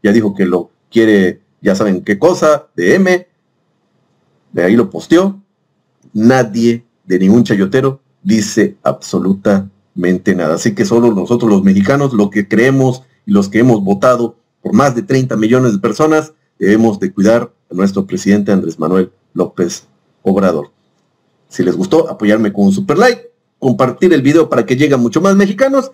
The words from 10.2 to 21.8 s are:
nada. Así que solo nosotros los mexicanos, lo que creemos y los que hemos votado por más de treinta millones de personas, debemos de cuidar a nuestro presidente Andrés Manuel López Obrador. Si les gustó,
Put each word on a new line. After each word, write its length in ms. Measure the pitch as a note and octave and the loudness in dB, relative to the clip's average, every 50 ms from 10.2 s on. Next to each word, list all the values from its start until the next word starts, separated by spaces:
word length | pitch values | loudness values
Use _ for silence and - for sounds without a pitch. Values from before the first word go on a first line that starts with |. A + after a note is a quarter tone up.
| - G#2 F#2+ | -2 -2 -2
nada. 200 | F#2 E2 D#2 D#2+ | -2 0 -2 -2
Así 180 | E2 - A#2+ G2+ | -2 -2 -4 -2
que 120 | G2 A2+ | -2 -2
solo 280 | G2 A2+ A#2 A#2+ A#2+ G#2+ | 0 0 2 2 2 0
nosotros 360 | F#2+ - - A#2+ A#2+ A#2 A2+ | 0 -2 -2 -2 0 0 2
los 140 | G#2 F#2+ F#2 | 2 2 2
mexicanos, 500 | G2 F#2+ G2+ G2 - C#3 C#3+ C#3+ C3 A#2+ | 2 2 2 2 0 0 0 0 0 0
lo 160 | G#2 G#2 G2 | 0 -2 0
que 180 | - G#2+ G2+ - | -2 -4 -4 -2
creemos 560 | - G#2+ A#2+ C3+ C3+ C3+ C3 C3 B2 - _ _ _ _ - | 0 0 2 2 2 2 0 0 -2 -4 _ _ _ _ -6
y 60 | - | -2
los 180 | G2+ G2+ G2 - | 0 0 0 0
que 100 | - C3 | 0 2
hemos 240 | B2 B2+ A#2 G#2 G2 | 2 2 2 2 0
votado 540 | F#2+ G2 G2 - G#2+ B2 A#2 A#2+ A2+ - _ _ _ _ _ | -2 -2 0 2 0 0 0 -2 -6 -6 _ _ _ _ _
por 120 | - G2 F#2+ | -8 -2 0
más 220 | A2+ C#3+ C#3+ B2 | 2 2 0 0
de 60 | A#2 | -4
treinta 340 | G2+ - C3+ C3 C3 B2+ A#2 | -4 -2 -2 -2 -2 -2 -2
millones 380 | G#2 A2 G#2+ A#2+ B2+ C3 A#2+ G#2 | -2 0 2 2 2 2 0 0
de 60 | G2 | 0
personas, 540 | G2+ A2+ G#2 - D#3 D#3 D#3 D#3 D#3 D#3 _ _ _ _ _ - | -2 -4 -2 0 0 2 2 0 -2 -4 _ _ _ _ _ -4
debemos 420 | G2 F#2+ G#2 A2 A2+ A2+ G2+ G2 | 0 2 2 4 2 2 0 -2
de 120 | F#2+ F#2 | -6 -6
cuidar 400 | - G2+ G2 G#2 A2+ A#2+ A#2+ - _ _ _ - | -2 0 2 2 2 2 0 -4 _ _ _ -12
a 60 | F2 | -6
nuestro 300 | F2+ G2 G2 G2 G2+ G2 | -2 -2 -2 -2 -4 -6
presidente 460 | - F#2 F2+ - G2 G2+ G#2 G2+ A2+ | -6 -6 -6 -2 0 0 0 0 0
Andrés 280 | G2+ F#2 E2 E2 D#2 D#2 | -2 -2 -2 -4 -6 -6
Manuel 320 | D#2 D#2+ F#2 F#2+ F2+ - _ _ _ _ - | -4 -2 0 0 -2 -2 _ _ _ _ -6
López 540 | F2 F2+ E2+ - - F2+ E2+ - - _ _ _ _ _ _ _ _ | -6 -6 -4 -4 -6 -6 -6 -6 -12 _ _ _ _ _ _ _ _
Obrador. 500 | - F#2+ G2 G2+ G2 F#2 E2+ D2+ - - _ _ _ _ _ _ _ _ _ _ _ _ _ _ _ _ | -4 -2 -2 0 0 0 -2 -2 -6 -10 _ _ _ _ _ _ _ _ _ _ _ _ _ _ _ _
Si 140 | - - F2+ | -6 -4 -2
les 120 | F2+ E2+ | -2 -2
gustó, 340 | E2+ | -2